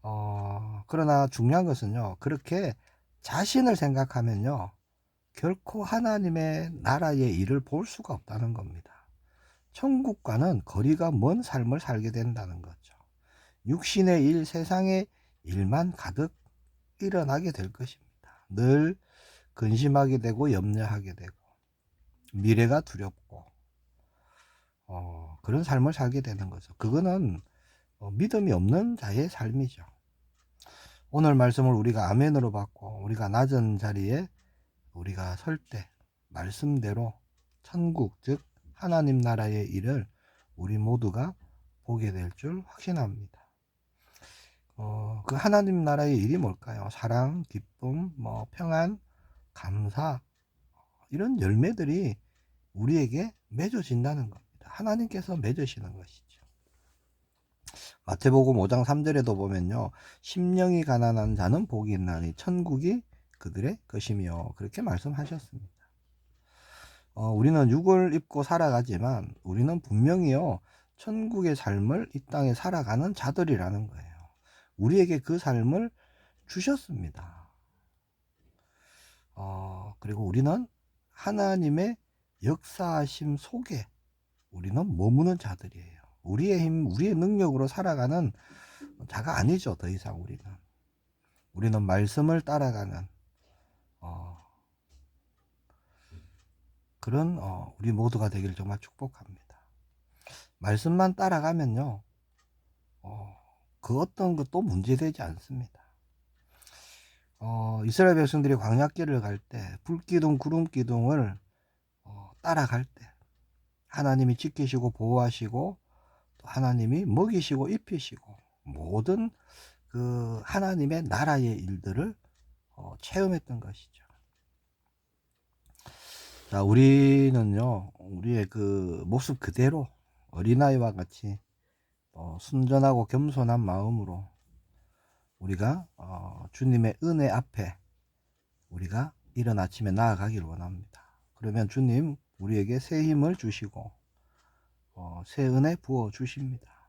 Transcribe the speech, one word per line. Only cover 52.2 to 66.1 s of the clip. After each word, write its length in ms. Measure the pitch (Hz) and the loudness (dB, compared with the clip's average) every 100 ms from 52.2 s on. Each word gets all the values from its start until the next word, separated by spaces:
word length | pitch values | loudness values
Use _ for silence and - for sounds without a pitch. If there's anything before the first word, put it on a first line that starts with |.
| _ _ _ _ _ | _ _ _ _ _
우리에게 600 | 95 117 160 127 139 220 _ _ | -4 0 2 2 -2 -6 _ _
맺어진다는 840 | 117 190 233 147 120 131 147 113 | -4 -4 -4 -2 -2 0 -2 -6
겁니다. 380 | 92 _ _ - | -10 _ _ -20
하나님께서 680 | - 214 220 226 190 180 175 | -6 -2 -2 -2 -6 -6 -4
맺으시는 560 | 107 143 135 - 92 | -2 -2 -4 -6 -14
것이죠. 480 | 95 90 - _ _ _ _ _ _ _ _ _ _ _ _ _ _ - - - - - | -14 -20 -20 _ _ _ _ _ _ _ _ _ _ _ _ _ _ -20 -20 -20 -16 -6
마태복음 520 | 90 135 135 131 120 | 2 4 6 6 4
오 100 | 95 | 4
장 160 | 123 | 2
삼 200 | 123 147 | 2 0
절에도 320 | 151 147 120 98 | 2 0 0 0
보면요, 560 | 98 98 87 117 104 - - - | -2 -2 -2 -2 -6 -10 -20 -20
"심령이 600 | - 185 180 185 180 175 | -10 -4 0 2 4 2
가난한 520 | 151 120 117 113 107 104 | 2 2 4 2 0 0
자는 320 | 92 147 214 | 2 2 0
복이 260 | 110 107 | -4 -2
있나니 400 | 98 90 82 85 | -2 -2 -2 -4
천국이 680 | 82 - 180 175 135 170 240 - _ _ _ | -6 -2 -2 0 -2 0 -2 -6 _ _ _
그들의 400 | - 87 123 220 _ | -10 -4 -4 -6 _
것이며." 680 | 107 - 101 90 85 85 - | -10 -4 -4 -4 -6 -8 -10
그렇게 260 | 101 - | -10 -6
말씀하셨습니다. 880 | 233 87 139 143 143 160 - - 95 _ _ _ _ | -4 -4 -4 -8 -8 -10 -12 -18 -18 _ _ _ _